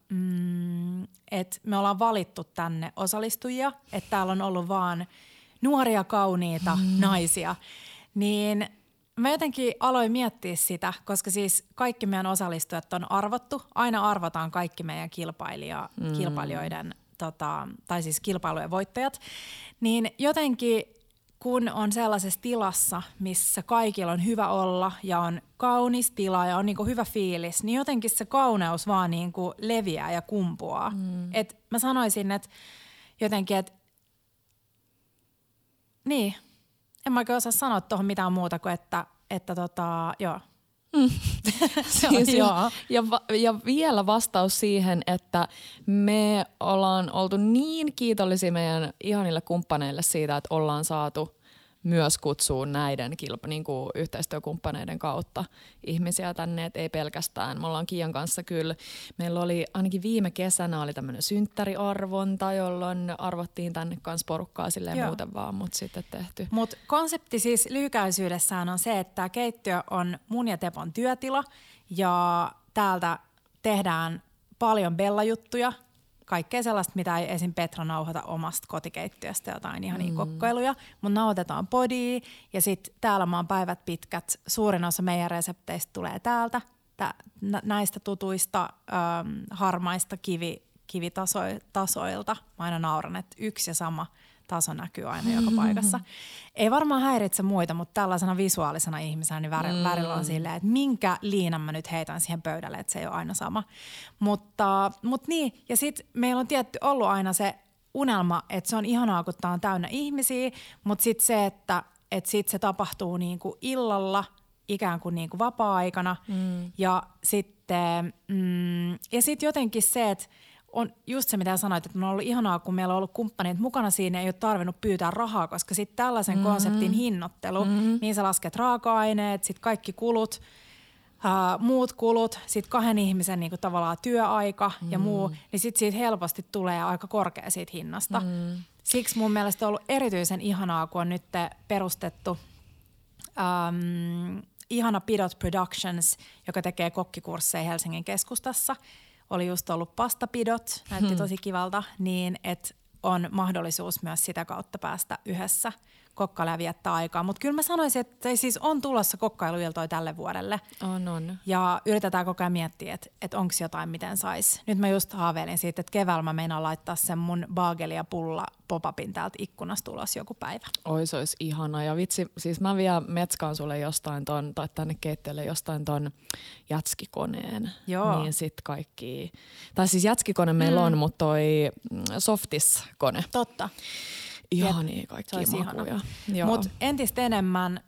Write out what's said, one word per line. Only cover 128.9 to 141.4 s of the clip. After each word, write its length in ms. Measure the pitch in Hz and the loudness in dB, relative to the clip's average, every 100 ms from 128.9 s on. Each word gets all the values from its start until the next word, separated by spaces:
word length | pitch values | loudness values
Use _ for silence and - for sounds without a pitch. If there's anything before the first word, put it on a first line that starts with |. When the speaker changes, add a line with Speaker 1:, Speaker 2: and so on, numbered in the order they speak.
| 226 214 214 208 196 | 4 4 2 2 0
Speaker 1:
sit 140 | - 185 | -4 -4
kaikki 340 | 233 220 - | -2 -2 -4
kulut, 480 | 185 233 233 220 - - - - - - _ _ - | -4 0 2 0 -4 -14 -20 -20 -20 -20 _ _ -2
ää, 340 | 202 190 185 185 | 2 4 4 4
muut 340 | 233 262 254 | 4 4 2
kulut, 460 | - 233 226 226 - - | 2 2 4 2 -2 -4
sit 200 | 214 - | -4 0
kahden 320 | 254 226 214 | 2 4 4
ihmisen 420 | 196 190 180 180 | 4 2 0 -2
niinku 160 | 170 175 | -4 -2
tavallaan 380 | 190 175 165 170 | -2 0 0 0
työaika 680 | 247 240 220 214 202 196 202 - 170 | 2 2 4 4 2 2 0 0 -2
ja 80 | 185 | 0
Speaker 2:
Mm. 60 | |
Speaker 1:
muu, 240 | 202 202 190 156 - | 2 2 0 -4 -6
niin 80 | 202 | -2
sit 160 | 233 - | 0 2
siitä 220 | 208 202 | 2 2
helposti 480 | 240 208 170 - 185 | 0 0 -2 -6 -6
tulee 300 | 202 180 175 | -2 0 0
aika 240 | 175 180 196 | 0 -2 -2
korkea 440 | 214 180 - - | 0 0 -2 -6
siitä 200 | 180 175 | -4 -6
hinnasta. 460 | 175 156 170 - 190 | -8 -8 -6 -2 0
Speaker 2:
Mm. 420 | 185 175 175 175 175 _ | 0 -2 -4 -6 -12 _
Speaker 1:
Siksi 360 | - 247 226 233 | 0 0 0 0
mun 140 | 220 | 2
mielestä 320 | 208 202 190 214 | 2 2 0 0
on 20 | |
ollut 140 | 208 - | -2 0
erityisen 520 | 269 254 190 175 190 | 0 2 0 0 0
ihanaa, 460 | 202 190 185 165 160 | -2 0 0 -2 -2
kun 140 | 180 | -2
on 80 | 175 | -2
nyt 140 | 180 - 180 | -2 -4 -4